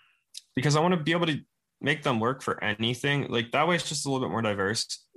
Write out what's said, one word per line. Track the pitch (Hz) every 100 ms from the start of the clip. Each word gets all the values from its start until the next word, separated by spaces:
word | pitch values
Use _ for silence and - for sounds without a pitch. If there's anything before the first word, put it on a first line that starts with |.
| _ _ _ - -
because | - 147 151
I |
wanna | 175 180
be | 151
able | 170 165
to | 143 - _ _ -
make | 135 151
them | 151 117
work | 113 139
for | - -
anything. | 107 104 113 123 143 143 -
Like, | 120 117
that | 135 160
way | 170
it's | -
just | 147
a | 139
little | 131 107
bit |
more | 104
diverse, | 110 101 98 117 - - _